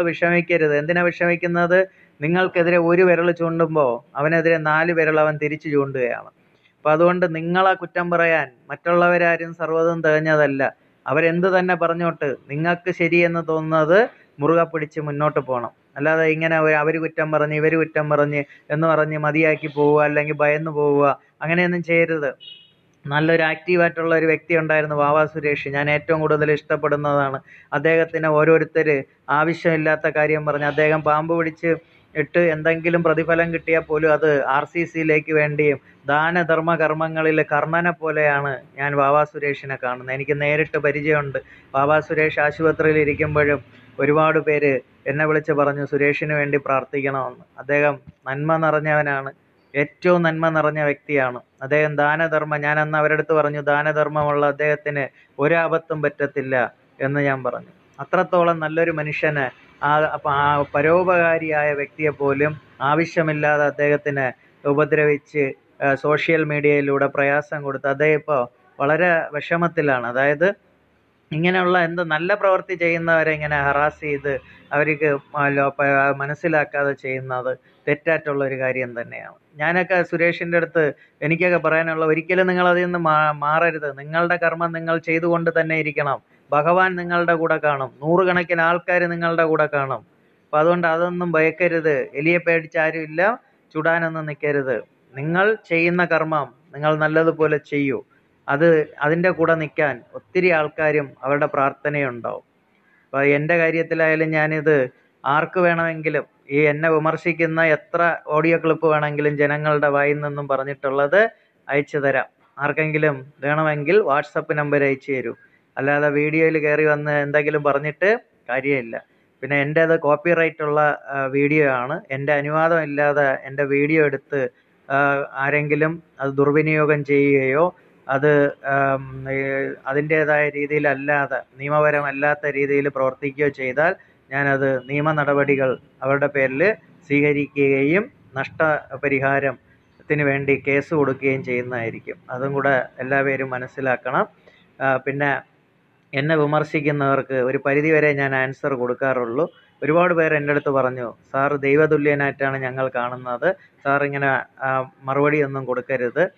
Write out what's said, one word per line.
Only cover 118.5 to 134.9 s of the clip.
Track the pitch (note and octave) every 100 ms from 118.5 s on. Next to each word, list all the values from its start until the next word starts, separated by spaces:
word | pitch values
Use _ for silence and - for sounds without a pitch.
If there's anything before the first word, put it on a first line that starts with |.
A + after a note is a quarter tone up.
| B2 C3+ C#3+ A#2 A2+ - _ _ _
പിന്നെ | C3 C#3+
എൻ്റേത് | C#3+ D#3 E3 D#3+ D3
കോപ്പിറൈറ്റ് | D3 E3+ E3 D#3+ D#3 D3+
ഉള്ള, | D3 D3+ C#3+ -
ആ, | C#3 C3+ C#3
video | C#3+ D#3 C#3+ B2+
ആണ്. | B2 D#3+ - C3+
എൻ്റെ | C#3 D3
അനുവാദം | C#3+ D#3 E3 E3+ D3+
ഇല്ലാതെ | C#3+ D3 C#3+ C#3 C3 C3
എൻ്റെ | C3+ C#3+
video | C#3 D3 D#3+ D3
എടുത്ത്, | C3+ - C#3+ B2 - _ _ - C#3
ആ, | C#3+ C#3 C#3 C3
ആരെങ്കിലും | C#3 D3 D3 D3 D#3 E3+ - _
അത് | C3+ C#3
ദുർവിനിയോഗം | C#3 D3 D#3 D#3 D3+ D3 C#3+
ചെയ്യുകയോ | C#3+ C#3+ C#3 C3 C#3 F3 - _ _ - C3+
അത്, | D3 D3 C#3+ - C3+
ആം, | C#3 C#3 C3+ C3+ C3+ C3+ C3+
ഈ | C3+ C3+ C3+ C#3 C3+
അതിൻ്റേതായ | C3+ D3+ D#3 D3+ D3+ D3 C#3+
രീതിയിലല്ലാതെ | C#3+ D3+ D3 C3+ C#3+ D3 C#3 B2+ - C3
നിയമപരമല്ലാത്ത | C#3+ D3+ D3+ D3 C#3+ C3+ D3 D3 D3 C#3
രീതിയിൽ | C#3 C#3+ C#3+ C3+
പ്രവർത്തിക്കുകയോ | C3 C3 C#3+ C3+ D3 C#3
ചെയ്താൽ | C3 B2+ D#3+ F#3+ - _ _
ഞാനത് | C#3 C#3+ C3+ C3+ C3
നിയമ | B2